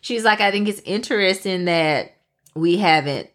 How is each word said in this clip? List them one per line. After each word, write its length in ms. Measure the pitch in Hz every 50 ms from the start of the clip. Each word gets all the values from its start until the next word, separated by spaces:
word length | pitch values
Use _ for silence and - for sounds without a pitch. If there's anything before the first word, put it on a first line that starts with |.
she's 240 | - - 240 226 214
like, 160 | 220 214 214
"I 100 | 208 202
think 160 | 196 208 208
it's 140 | 214 202 - -
interesting 800 | - 190 220 - - 254 208 196 185 190 190 - 196 185 180 175
that 480 | 175 170 165 160 156 147 123 - - _ _ _ _ _ _ _ _ -
we 240 | 160 165 175 175 202
haven't 500 | 202 170 156 156 139 143 139 107 - - _